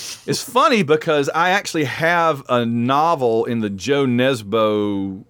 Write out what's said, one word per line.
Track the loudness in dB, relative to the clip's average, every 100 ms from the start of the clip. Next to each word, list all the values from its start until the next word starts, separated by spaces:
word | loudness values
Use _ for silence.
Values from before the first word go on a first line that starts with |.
| -14 -10 -6
it's | -6
funny | -2 0 2 2
because | 2 0 2 0 0
I | 0 0
actually | 0 -2 -4 -4
have | -2 0 2 2 0 0
a | 0 0
novel | 0 0 2 2 2 2 2 0
in | -2
the | -4
Joe | -4 -2 0 2
Nesbo | 2 2 0 -2 0 2 2 0 -2 -6 -8